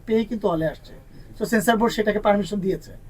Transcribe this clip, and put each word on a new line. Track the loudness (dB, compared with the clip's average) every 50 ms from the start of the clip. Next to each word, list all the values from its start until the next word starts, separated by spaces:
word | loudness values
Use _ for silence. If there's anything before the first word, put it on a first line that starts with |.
| -2
পেয়েই | 0 0 0 0
কিন্তু | 0 -2 -2 0 0
হলে | 0 0 0 -2
আসছে। | -2 -6 -12 -20 -20 -20 -20 -20 -20 -20 -20 -18 -10 -8
তো | -2
সেন্সর | 0 0 2 4 4 2 4
বোর্ড | 2 2 2
সেটাকে | 0 0 0 0 2
পারমিশন | 2 4 4 2 2 -2 -4 -2
দিয়েছে। | -2 -2 -2 -4 -6 -12 -18 -18 -18 -20